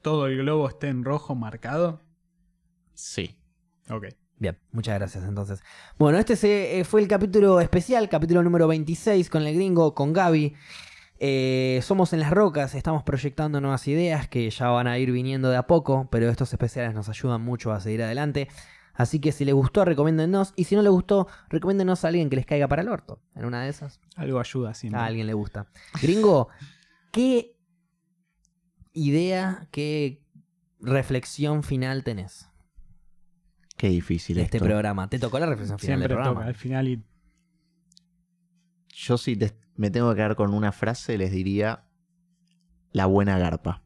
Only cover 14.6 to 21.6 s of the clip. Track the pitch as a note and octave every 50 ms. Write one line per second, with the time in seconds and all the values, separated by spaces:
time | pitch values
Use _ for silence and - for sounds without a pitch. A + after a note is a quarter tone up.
14.6 | B2+ B2 A#2+ A#2+ B2 B2 A#2+ B2 C3 B2+ B2 B2 B2+ C3 C3+ C3+ C3 C3 B2+ B2
15.6 | B2+ - F3 E3 D3+ - C3+ C3 C3 - - A#2 A2+ A#2 A#2 - C3+ - - -
16.6 | B2 A2+ - B2+ A#2+ A#2 G#2+ A2 G#2 G#2+ G#2+ - - B2+ A#2+ A2+ A2+ A#2+ B2 A#2
17.6 | - A#2+ G#2+ G2+ F#2+ G#2+ G#2+ A2+ A#2 A2 A#2 C3+ D3+ D3+ C#3+ D3 C#3 - - -
18.6 | - - - - _ _ _ - D#3 D3 - D3+ C#3 D#3 C#3 - C#3+ C#3 C#3 C#3
19.6 | C3 C3 - G#3 F#3+ F3 D#3 C#3 D3 D#3+ D#3+ D#3 D#3 E3+ F#3+ G3 G3 F#3+ _ -
20.6 | F3 - G3 G#3 G#3 G3+ F#3+ F3+ F3 - G3+ G3 F3+ - - - _ - - D#3+